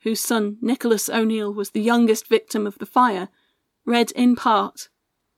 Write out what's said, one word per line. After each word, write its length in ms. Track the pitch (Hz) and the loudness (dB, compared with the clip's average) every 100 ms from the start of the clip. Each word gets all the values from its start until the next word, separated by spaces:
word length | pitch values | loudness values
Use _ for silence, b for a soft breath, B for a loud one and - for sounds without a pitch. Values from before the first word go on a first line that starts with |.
whose 180 | 220 220 | -4 -4
son 380 | - 226 208 214 | -2 -2 -2 -4
Nicholas 480 | 226 269 240 214 - | -2 -2 0 0 0
O'Neill 460 | 233 220 220 208 | -2 0 -2 -4
was 160 | 208 202 | -6 -6
the 100 | 214 | -2
youngest 460 | 220 240 226 220 - | 2 4 4 2 0
victim 400 | 220 - 220 208 | -2 0 -6 -6
of 120 | - | -8
the 80 | 214 | -2
fire, 420 | 254 247 190 190 _ _ _ _ _ | 2 2 0 -8 _ _ _ _ _
read 260 | - 240 226 | -2 0 0
in 220 | - 247 | 2 2
part, 540 | 233 240 208 202 - - _ _ _ _ | 2 2 0 -2 -10 -20 _ _ _ _